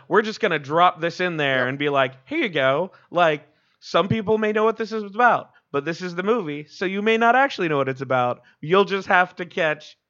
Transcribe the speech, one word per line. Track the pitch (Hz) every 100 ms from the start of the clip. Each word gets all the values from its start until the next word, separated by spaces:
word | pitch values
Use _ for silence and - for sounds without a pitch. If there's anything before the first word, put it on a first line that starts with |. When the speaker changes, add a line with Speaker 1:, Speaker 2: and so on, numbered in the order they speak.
| -
Speaker 1:
we're | 185
just | 220 202
gonna | 214 156
drop | 135 160 175 165
this | 170 165
in | 180 160
there | 143 131
Speaker 2:
Yep. | 127
Speaker 1:
and | 143
be | 147
like, | 139 131 131 -
'Here | 311
you | 247
go.'" | 156 131 143 185 - _
Like, | 165 165 151 _ _ _ _
some | - 175 190
people | 220 196 220
may | 214
know | 214
what | 220 226
this | 214
is | 220
about, | 202 202 240 160 - _ _
but | 139
this | 143 160
is | 180 175
the |
movie, | 190 240 160 147 151
so | -
you | 190 196
may | 214 226
not | 233 247
actually | 277 - 170
know | 147
what | 139
it's | 131
about. | 131 127 123 120 _ _
You'll | 151 185
just | 190 196 180
have | 185 180 -
to | 175
catch | - 160 151 - - _